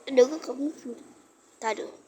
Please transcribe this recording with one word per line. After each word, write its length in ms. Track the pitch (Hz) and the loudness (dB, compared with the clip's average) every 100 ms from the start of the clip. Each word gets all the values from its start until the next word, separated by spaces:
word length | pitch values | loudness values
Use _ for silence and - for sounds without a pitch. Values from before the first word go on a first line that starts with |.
| - | 2
Ada 100 | 262 262 | 6 6
ke 100 | 320 - | 4 -8
kamu? 160 | 254 285 - 247 - - - - - - - | -6 -6 -6 -14 -14 -18 -20 -20 -20 -20 -8
Tak 160 | 220 208 | -6 -6
ada. 80 | - - | -8 -14